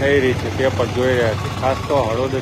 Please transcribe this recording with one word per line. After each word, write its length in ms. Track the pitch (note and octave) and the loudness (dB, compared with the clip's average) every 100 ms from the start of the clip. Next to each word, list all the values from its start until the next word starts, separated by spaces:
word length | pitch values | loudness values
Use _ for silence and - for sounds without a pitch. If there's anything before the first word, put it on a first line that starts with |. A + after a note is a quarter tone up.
થઈ 180 | C#3 C#3+ | 2 4
રહી 100 | C3 A2+ | 2 0
છે 80 | B2 - | -2 0
તે 120 | C3 | 0
પણ 180 | - A#2 | 0 -2
જોઈ 200 | B2 B2+ | 0 2
રહ્યા 240 | B2 A#2 G2+ | 2 0 0
છીએ. 160 | - - | -4 -2
ખાસ 180 | B2+ C3 - | -2 -2 0
તો 160 | C#3+ | 0
હળવદ 320 | A2 A#2 C3 C3 | 0 0 -2 -2